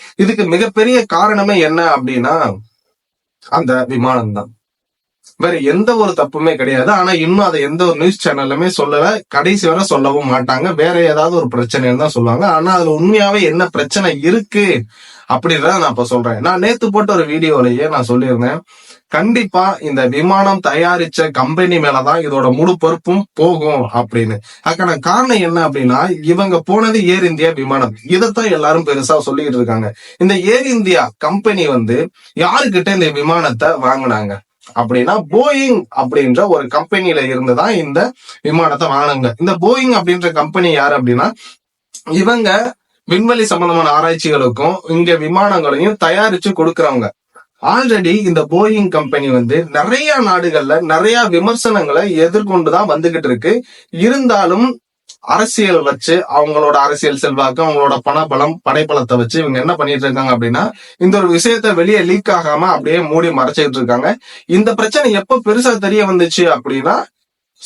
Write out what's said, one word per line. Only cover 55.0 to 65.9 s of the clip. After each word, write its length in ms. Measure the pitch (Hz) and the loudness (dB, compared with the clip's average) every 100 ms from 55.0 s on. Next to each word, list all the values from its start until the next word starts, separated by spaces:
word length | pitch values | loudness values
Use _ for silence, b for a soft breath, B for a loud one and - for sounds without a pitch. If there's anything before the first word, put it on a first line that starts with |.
| _ - | _ -20
அரசியல் 640 | - 160 220 - 202 165 | -4 -2 0 0 2 2
வச்சு, 440 | 143 - - 175 175 143 | 0 -4 0 0 0 0
அவங்களோட 360 | 151 151 156 | 0 2 2
அரசியல் 460 | 147 143 143 151 139 | 2 0 0 -2 -2
செல்வாக்கு, 460 | 151 135 135 131 | -4 0 -2 0
அவங்களோட 340 | 160 147 139 139 131 | 0 2 0 0 -2
பணபலம், 440 | 147 156 135 143 165 - | -2 -2 -2 -2 -2 -2
படைபலத்தை 480 | 143 156 147 120 123 | -2 0 -2 0 -2
வச்சு 220 | 113 156 | 0 -2
இவங்க 200 | 156 127 | -2 -2
என்ன 160 | 127 123 | -2 -2
பண்ணிட்டு 280 | 143 139 | -2 -2
இருக்காங்க 340 | 135 131 135 120 | -2 -2 -2 0
அப்படின்னா, 340 | 117 127 208 B B B | 0 -2 -2 B B B
இந்த 200 | 180 196 | 0 2
ஒரு 180 | 185 170 | 2 2
விஷயத்த 380 | 233 226 220 | 2 0 0
வெளியே 260 | 180 175 214 | 0 2 2
லீக் 300 | 175 196 208 | 2 0 0
ஆகாம 300 | 185 151 151 | -2 0 0
அப்படியே 400 | 180 165 131 170 | 0 0 0 -2
மூடி 280 | 156 156 170 | 0 0 0
மறைச்சிட்டு 480 | 139 127 - 147 127 | 0 -2 0 -2 -2
இருக்காங்க. 420 | 120 123 151 240 B B B | -2 0 0 -4 B B B
இந்த 280 | 180 214 | 2 2
பிரச்சனை 380 | 220 220 294 277 | 0 0 2 2
எப்ப 300 | 202 196 254 214 | 2 0 -2 2
பெருசா 320 | 214 247 226 | 2 2 0
தெரிய 280 | 196 | 0